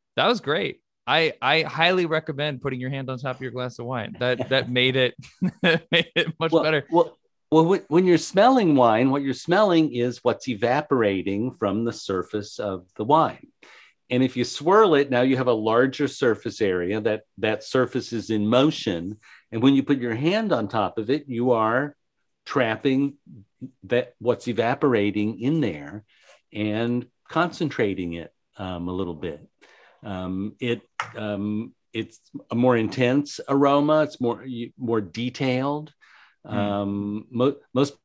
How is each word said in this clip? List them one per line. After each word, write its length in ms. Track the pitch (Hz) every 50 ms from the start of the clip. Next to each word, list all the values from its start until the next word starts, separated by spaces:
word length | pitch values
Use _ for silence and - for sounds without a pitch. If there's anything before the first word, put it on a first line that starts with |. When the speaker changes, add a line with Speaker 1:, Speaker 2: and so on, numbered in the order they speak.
| _ _ _
Speaker 1:
that 100 | - 135
was 140 | 196 247 208
great. 400 | - 135 147 175 - - - - _ _ _ _ _
I, 260 | - 135 160 165 156 - - -
I 200 | 131 147 160 151
highly 440 | 147 - 151 165 175 185 185 180
recommend 540 | 160 156 156 156 - 151 135 147 151 143 123
putting 200 | - 143 131 127
your 100 | 127 127
hand 200 | 143 135 135 127
on 80 | 131 127
top 180 | 139 135 127
of 60 | - 131
your 80 | 127
glass 280 | 113 127 127 127 123 -
of 80 | 120
wine. 280 | 120 131 123 104 - 107 -
That, 280 | 123 123 127 117 127 -
that 180 | 131 135 120 120
Speaker 2:
<laughs> 20 |
Speaker 1:
made 260 | 123 127 123 127 127
it, 180 | 135 131 120 - - - - - _
<laughs> 220 | 185 185 - - -
made 200 | 180 165 165 - - - 170 165 - -
it 240 | 170 175 - 156 -
much 140 | 165 165 151
Speaker 2:
Well, 100 | 165 135
Speaker 1:
better. 220 | 156 160 147 139 -
Speaker 2:
well, 260 | 165 170 165 156 - _ _ _ _ _ _ _
well, 140 | 151 160 160
when, 160 | 170 196 185 - -
when 180 | 143 170 185
you're 120 | 180 175 160
smelling 580 | - - - 180 208 247 269 262 214 170 147
wine, 340 | 135 123 117 110 110 127 135
what 120 | 131 143 139
you're 120 | 135 127
smelling 580 | - - - 170 196 220 202 175 165 160 147 120
is 300 | 123 120 123 120 - -
what's 240 | 123 110 - - -
evaporating 1080 | 117 98 110 117 123 143 151 - - 127 113 104 98 95 85 98 98 101 113 127 127 -
from 260 | - 101 95 107 117
the 80 | 117 107
surface 680 | - - - 98 92 90 - - 107 101 - - -
of 260 | 107 101 95 92 90 _ _
the 80 | - 107
wine. 440 | 113 143 160 156 113 - - - - _ _ - - - - - _ _ _ _ -
And 140 | 127 123 131
if 140 | 127 -
you 80 | 127 120
swirl 500 | - - - 143 160 190 214 220 196 160
it, 160 | 139 143 139
now 120 | 131 120 127
you 140 | 131 135
have 100 | 123 131 127
a 40 | 120
larger 540 | 110 107 113 110 117 127 131 131 - 147
surface 540 | 135 - - - 123 110 104 - 117 101 -
area. 400 | 113 98 90 90 87 87 104 110
That, 220 | 107 110 107 110 - _ _ -
that 260 | 98 110 110 104 -
surface 480 | - - 131 127 123 - 131 120 - 120
is 180 | 113 98 -
in 160 | 113 107 104
motion. 720 | 107 117 127 135 156 151 - - - 92 82 82 92 107 - _ - - - _ _
And 120 | - 113 117
when 120 | 135 139
you 80 | 135 135
put 160 | 135 143 131
your 160 | 120 120 113
hand 380 | 113 139 165 190 220 226 208 165
on 160 | 120 110 104
top 300 | - 113 101 92 - -
of 120 | 107 107
it, 140 | 135 151 147 -
you 240 | 123 117 120 127 120
are 440 | 113 110 110 113 127 143 147 - _ _ _ _ _ _ _ _ _ _
trapping 680 | - - 139 123 113 110 - - 143 135 131 143 143 139 - _ - - 113 98 _ _ _ - 131 - _ -
that, 300 | 95 120 120 123 - - -
what's 280 | 107 117 117 - -
evaporating 960 | 127 113 101 113 117 131 - - 143 123 110 101 104 104 104 104 107 113 -
in 200 | 113 131 156 165
there 440 | 139 107 - - 143 143 123 107 104 _ _ _ _ _ - _ _ _ -
and 540 | 104 104 107 104 110 117 120 120 123 120 - _ _ _ -
concentrating 840 | - 160 170 175 165 - 175 143 - - 120 101 95 87 90 85 82
it, 180 | 85 82 - _ _ _ _ _
um, 300 | - 101 92 92 85 87 90
a 40 | 90
little 220 | 92 98 87 85
bit. 300 | 76 85 87 76 80 - - _ _ _ - _ _ _ _ _ _ -
Um, 520 | 107 98 92 92 92 92 92 98 107 - -
it, 220 | 127 120 117 - - _ _ - - - -
um, 580 | 113 107 107 104 98 101 104 107 107 117 - - _ _ _ -
it's 260 | 113 113 113 - - _ _ - - - -
a 40 | -
more 220 | 117 123 127 123
intense 600 | 113 113 107 - 131 127 120 127 143 143 - - - - -
aroma. 540 | 139 139 143 139 143 143 147 147 151 156 151
It's 160 | 147 - -
more, 220 | 127 117 117 - 117
y-, 260 | 135 127 117 120 110 - -
more 220 | 131 113 117 110
detailed. 920 | 104 87 - 214 240 247 - - 143 131 127 127 131 139 147 151 151 151 - _ _ _ - - - _ _ _ -
Speaker 1:
Mm. 80 | 104 104
Speaker 2:
Um, 760 | 104 104 104 101 101 101 98 101 101 101 104 104 107 107 -
mo-, 260 | - 117 123 139 143 - - _ -
most 200 | 123 139 143 - - _